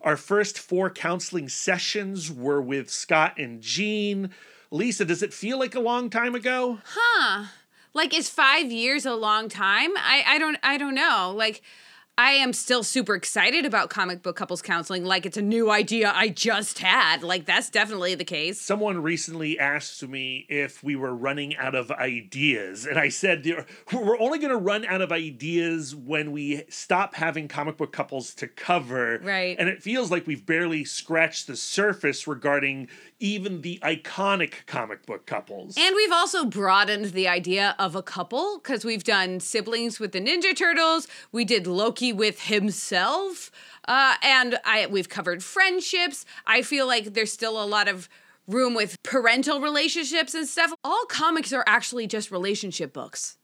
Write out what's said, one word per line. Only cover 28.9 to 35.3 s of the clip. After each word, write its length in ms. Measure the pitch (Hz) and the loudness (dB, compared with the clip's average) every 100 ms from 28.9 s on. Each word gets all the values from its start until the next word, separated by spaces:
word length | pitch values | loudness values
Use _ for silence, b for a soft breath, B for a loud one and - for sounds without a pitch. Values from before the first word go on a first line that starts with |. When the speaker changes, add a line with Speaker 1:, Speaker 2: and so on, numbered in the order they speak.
| 127 120 117 | -2 -2 -2
Speaker 2:
Right. 340 | 185 190 180 175 | -2 -2 -2 0
Speaker 1:
And 100 | 175 | -2
it 120 | 190 | -2
feels 280 | 196 247 226 | -2 -2 0
like 160 | 175 156 | 0 -2
we've 180 | 135 | -8
barely 400 | - 160 175 160 | 0 0 2 -2
scratched 640 | 139 - - 160 165 - - | -4 -8 -2 2 2 0 -10
the 100 | 123 | -10
surface 680 | - - 208 196 151 139 - | -4 0 0 2 -2 -2 -6
regarding 640 | 135 143 143 139 135 127 B B _ | -2 2 2 0 -4 -10 B B _
even 420 | 202 208 190 180 | -4 -2 -4 -6
the 160 | 175 180 | -8 -4
iconic 840 | 151 160 - - 196 196 160 - - | -2 -4 -6 -2 0 2 0 -6 -8
comic 400 | 131 110 101 - | -6 -6 -8 -10
book 180 | 104 | -12
couples. 500 | - | -6